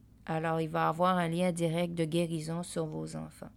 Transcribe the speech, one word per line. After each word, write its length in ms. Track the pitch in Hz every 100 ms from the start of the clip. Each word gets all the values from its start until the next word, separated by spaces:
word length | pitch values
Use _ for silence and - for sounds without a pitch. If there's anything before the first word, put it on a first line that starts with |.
| - - -
Alors, 340 | 160 165 165
il 80 | 160
va 180 | 165 160
avoir 300 | 160 180 180
un 100 | 165
lien 240 | 170 185
direct 440 | 170 170 165 175 170
de 100 | 160
guérison 560 | 170 170 165 156 143
sur 240 | - 170 156
vos 300 | 160 156 156
enfants. 340 | 156 - -